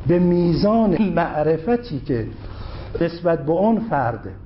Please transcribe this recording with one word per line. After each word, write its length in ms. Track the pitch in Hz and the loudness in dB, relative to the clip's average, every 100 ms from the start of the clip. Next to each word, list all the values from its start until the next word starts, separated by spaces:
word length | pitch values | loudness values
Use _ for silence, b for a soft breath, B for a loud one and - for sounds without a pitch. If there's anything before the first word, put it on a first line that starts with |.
| - | 2
به 120 | 175 | 2
میزان 760 | 180 175 170 156 196 226 220 165 202 165 | 4 4 4 4 4 4 4 2 2 2
معرفتی 840 | 165 151 151 160 233 240 240 143 | 0 0 0 0 0 -2 -2 -8
که 280 | - 123 107 - B B B B B - | -2 -2 -2 -8 B B B B B -2
نسبت 440 | 165 170 170 165 143 | -2 0 0 0 0
به 60 | |
اون 280 | 170 208 220 | 2 2 2
فرد 500 | - 147 120 113 98 90 | 0 -2 -2 -4 -10 -14